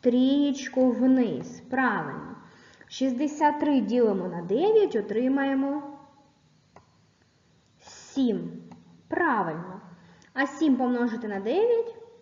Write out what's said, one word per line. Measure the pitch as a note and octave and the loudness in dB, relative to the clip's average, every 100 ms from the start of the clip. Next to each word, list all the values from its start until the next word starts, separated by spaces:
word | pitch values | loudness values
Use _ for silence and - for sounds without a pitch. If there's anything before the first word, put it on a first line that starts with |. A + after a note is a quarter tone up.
Трієчку | B3 B3 C4 C#4+ C#4+ C4+ - - B3+ | 2 4 4 4 2 -2 -4 2 2
вниз. | A3 C4 C4 A3+ D3+ - - - | 4 2 4 2 -4 -10 -14 -6
Правильно. | C4 B3+ G3 D3+ C#3+ D3+ - - - - - - | -2 0 -2 -6 -10 -14 -18 -20 -20 -20 -20 -20
Шістдесят | - C4 A#3+ D4 D4+ D4+ D4 | -4 -2 0 -4 2 0 2
три | D4+ C#4 | 2 2
ділимо | G3+ B3 A3+ F#3+ F3+ | 2 2 2 2 -4
на | F3 | -6
дев'ять, | F3 G#3+ F#4+ A4 F#4+ A3+ | -2 0 4 4 4 0
отримаємо | G3+ G#3 B3+ C#4 C#4 C4+ C#4 D4 D4 - - _ _ _ _ _ _ - _ _ _ _ _ _ _ _ _ _ | -2 -2 0 0 0 0 -2 -4 -8 -18 -20 _ _ _ _ _ _ -20 _ _ _ _ _ _ _ _ _ _
сім. | - - - - B3+ F#3+ E3+ - - - - - _ | -20 -20 -10 -2 0 0 -6 -12 -18 -20 -20 -20 _
Правильно. | E4 E4+ A#3 F3 D#3+ F3+ F#3+ - - - - - | -2 0 0 -2 -6 -10 -16 -18 -20 -20 -20 -14
А | C4 C#4 | -4 -4
сім | - D#4+ B3 | 0 2 2
помножити | B3 B3 A#3+ A3 G#3 | 2 0 -2 -2 -6
на | G3 | -6
дев'ять? | G3+ D#4+ A#4 A#4 A4+ - - - | -2 0 2 2 0 -8 -20 -20